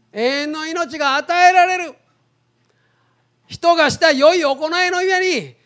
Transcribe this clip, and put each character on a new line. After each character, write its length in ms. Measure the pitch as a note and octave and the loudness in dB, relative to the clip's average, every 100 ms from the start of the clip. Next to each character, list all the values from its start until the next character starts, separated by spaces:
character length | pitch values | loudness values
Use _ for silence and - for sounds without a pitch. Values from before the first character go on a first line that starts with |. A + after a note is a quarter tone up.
| _ | _
永 300 | G#3 A#3+ C#4 | -6 -4 -2
遠 100 | D4 | -6
の 140 | D#4 D#4 | -8 -8
命 300 | E4 D#4+ D4+ | -6 -6 -4
が 180 | C#4+ C4+ | -2 -2
与 340 | D4 F4 F4+ | -2 2 4
え 20 | |
ら 140 | F#4 F4 | 4 2
れ 220 | F#4 E4 | 0 -8
る。 60 | - _ _ _ _ _ _ _ _ _ _ _ _ _ _ _ | -14 _ _ _ _ _ _ _ _ _ _ _ _ _ _ _
人 260 | - E4+ | -2 0
が 160 | E4+ C#4+ | 2 2
し 80 | - | 2
た 140 | D#4+ | 0
良 200 | C#4 D4 | 4 4
い 100 | F4+ | 4
行 120 | D4 | 0
い 360 | C4+ D#4 F4 F4+ | -2 -4 -2 -2
の 100 | F4+ | -2
ゆ 80 | F#4 | -2
え 300 | F#4 F#4 D4 | 0 0 -4
に 160 | C#3+ - | -6 -14